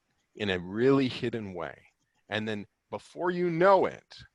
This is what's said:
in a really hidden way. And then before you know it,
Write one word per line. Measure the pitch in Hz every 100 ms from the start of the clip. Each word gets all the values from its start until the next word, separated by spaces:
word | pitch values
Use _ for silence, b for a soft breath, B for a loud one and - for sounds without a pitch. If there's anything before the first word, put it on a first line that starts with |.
| _ _ _ -
in | 104
a | 92
really | 87 104 127 139 131
hidden | - 120 113 101
way. | 87 76 - _ _ _ _ _
And | 101 107
then | 104 95 _ _
before | 104 - 147 175
you | 175 175
know | 165 190 190 107
it, | 64 _ - -